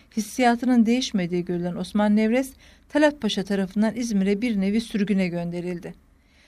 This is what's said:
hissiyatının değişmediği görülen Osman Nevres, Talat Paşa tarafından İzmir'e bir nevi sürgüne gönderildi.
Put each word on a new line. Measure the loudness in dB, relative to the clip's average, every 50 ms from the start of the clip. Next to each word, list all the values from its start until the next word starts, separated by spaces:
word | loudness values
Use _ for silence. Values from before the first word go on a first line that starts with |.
| _ _ -6
hissiyatının | -6 -6 -4 -2 2 4 4 4 2 2 2 4 4 4
değişmediği | 4 2 0 0 -2 -2 -2 -2 -2 -2 -4 -2
görülen | -2 -4 -4 -4 -6 -6
Osman | -6 -8 -4 0 0 2 4 4
Nevres, | 4 2 2 2 0 -2 -4 -10 _ -20 -20 -20 _ _ _
Talat | 2 4 4 4 2 0
Paşa | -4 -4 -2 -2 -2
tarafından | -2 -2 -2 -2 -2 0 0 0 0 0
İzmir'e | -4 -6 -2 0 0 2 2 0 0
bir | 0 -2 0 0
nevi | 0 0 0 -2
sürgüne | -2 -2 -2 -2 0 0 0 0 0 0
gönderildi. | -2 -4 -6 -6 -6 -6 -6 -6 -8 -8 -10 -14 -18 -18 _ _ _ _ _ _ _ _ _